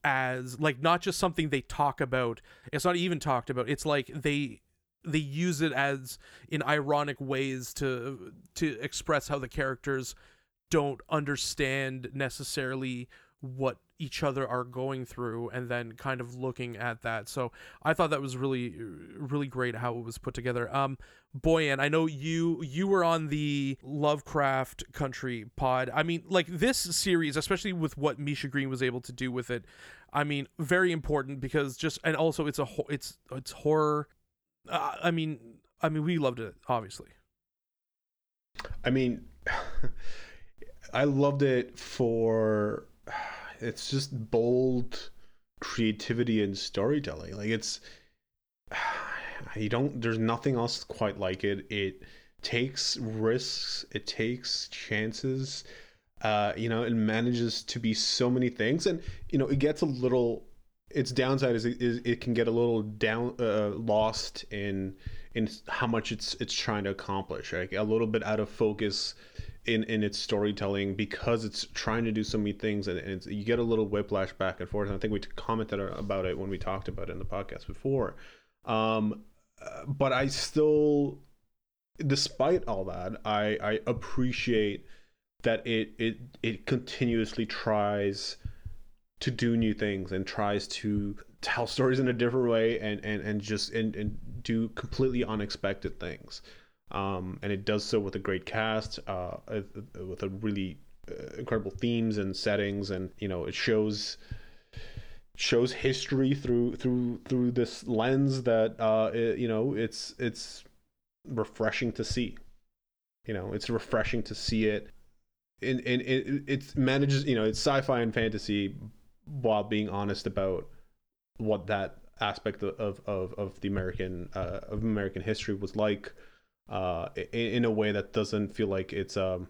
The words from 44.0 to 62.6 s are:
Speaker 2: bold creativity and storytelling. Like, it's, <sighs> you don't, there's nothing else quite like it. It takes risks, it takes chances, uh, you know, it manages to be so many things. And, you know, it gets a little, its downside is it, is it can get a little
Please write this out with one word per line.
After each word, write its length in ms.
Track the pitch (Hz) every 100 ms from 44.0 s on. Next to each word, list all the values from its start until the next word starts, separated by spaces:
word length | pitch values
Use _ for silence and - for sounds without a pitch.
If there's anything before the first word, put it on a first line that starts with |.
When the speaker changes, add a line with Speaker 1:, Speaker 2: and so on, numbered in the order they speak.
| 139 127 110
Speaker 2:
bold 800 | 117 120 127 131 127 120 - - - - - _ -
creativity 840 | - - 113 107 - 117 120 110
and 140 | 101 98
storytelling. 760 | - - 107 147 139 78 82 101
Like, 140 | 104
it's, 320 | 113 - - - - _ _ _ _ _ _ -
<sighs> 840 | - - - - - - - - 107
you 140 | 107
don't, 320 | 117 143 139
there's 160 | 117 110
nothing 380 | 113 117 143 123
else 280 | 117 -
quite 360 | - - 107 98
like 240 | 92 92
it. 220 | 101 98 -
It 340 | 104 98 95 - - - -
takes 560 | - 120 131 139 - -
risks, 880 | 113 110 110 127 - - - - -
it 160 | 107 -
takes 600 | - 113 123 - - -
chances, 920 | - - 107 110 110 131 131 131 - - - - _ _ -
uh, 320 | 110 104 104 -
you 140 | 113
know, 140 | 113
it 100 | 120
manages 680 | 113 107 110 120 120 117 -
to 160 | - 120
be 140 | 117
so 360 | 107 - - 123
many 200 | 123 123
things. 380 | - 110 160 190
And, 140 | 170 - - -
you 80 | 139
know, 100 | 131
it 120 | 143
gets 220 | 143 156
a 40 | 160
little, 600 | 127 127 123 120 107 - - _ _ _
its 220 | - 123
downside 440 | 123 131 135 135 117
is 100 | 120
it, 160 | 120
is 180 | 120 120 120
it 160 | 117
can 120 | 123
get 140 | 113 117
a 40 |
little 300 | 117